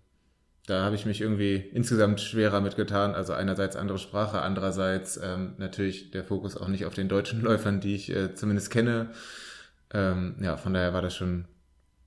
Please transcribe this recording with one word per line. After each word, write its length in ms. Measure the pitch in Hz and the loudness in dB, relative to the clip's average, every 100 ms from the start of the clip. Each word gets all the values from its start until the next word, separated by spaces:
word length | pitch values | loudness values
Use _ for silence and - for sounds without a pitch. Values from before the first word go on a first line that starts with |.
| _ _ _ _ _ _ - | _ _ _ _ _ _ -4
da 180 | 92 | 0
habe 120 | 98 101 | 2 0
ich 100 | 110 | -2
mich 140 | 101 | -2
irgendwie 340 | 107 104 101 | 0 2 2
insgesamt 640 | 98 95 - 123 113 104 104 | 0 0 -2 2 6 6 4
schwerer 400 | - 113 107 101 | 0 2 4 4
mitgetan. 540 | 98 - 101 101 101 | 2 0 0 2 2
Also 180 | 95 95 | 0 -2
einerseits 440 | 78 98 95 95 - | 0 0 0 0 -2
andere 220 | 98 95 | -4 -4
Sprache, 440 | - 101 107 101 | -4 -2 0 0
andererseits, 760 | 78 95 95 92 95 95 95 - | 0 0 0 0 0 0 -2 -6
ähm, 320 | 95 92 92 - | -4 -4 -4 -6
natürlich 520 | 95 - 98 90 - | -8 -2 -2 -2 -8
der 140 | 95 | -8
Fokus 320 | 92 98 95 - | -4 -4 -4 -6
auch 120 | 90 | -2
nicht 160 | 95 | -2
auf 100 | 85 | -2
den 140 | - 95 | -2 0
deutschen 320 | 98 98 113 | 2 0 0
<laughs> 80 | 113 | 2
Läufern, 320 | 110 104 98 | 4 4 0
die 140 | 101 | 0
ich, 200 | 101 - | -2 -2
äh, 200 | 98 95 | -2 -2
zumindest 360 | - 107 101 - | -2 0 2 2
kenne. 400 | 117 117 117 113 - - - - - - _ _ | 2 2 2 -2 -8 -16 -16 -16 -18 -20 _ _
Ähm, 400 | 104 95 92 90 - | 0 2 2 -2 -2
ja, 160 | 95 76 | -4 -2
von 180 | 92 | 0
daher 180 | 92 90 | 2 2
war 100 | 90 | 2
das 120 | 90 | 0
schon, 320 | - 90 87 87 - _ _ _ _ | -2 -2 -2 -4 -14 _ _ _ _